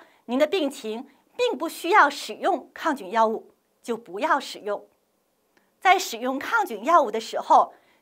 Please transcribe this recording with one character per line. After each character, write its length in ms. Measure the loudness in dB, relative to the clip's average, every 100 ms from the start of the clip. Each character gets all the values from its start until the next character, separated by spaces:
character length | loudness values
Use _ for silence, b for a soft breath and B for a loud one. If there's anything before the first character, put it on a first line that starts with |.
| B B -6
您 120 | 0
的 80 | 0
病 240 | 0 -2
情 400 | -4 -10 -10 -12 b b -4
并 220 | -2 -2
不 100 | -6
需 220 | -6 2
要 200 | 4 4
使 260 | 2 -10 -4
用 340 | -2 -2 -6
抗 220 | -8 -4 -4
菌 140 | -4
药 160 | 0 0
物， 260 | 0 -10 _ _ _
就 160 | -10 -10
不 220 | -10 -6
要 200 | -2 -2
使 200 | -2 -10
用。 280 | -6 -8 -8 _ _ _ _ _ _ _ _ _
在 180 | 4 4
使 200 | 2 -6
用 200 | -4 -4
抗 260 | -2 -2
菌 220 | -2 -4 4
药 160 | 4
物 80 | 4
的 100 | -2
时 200 | -6 -6
候， 340 | 4 6 6 b b b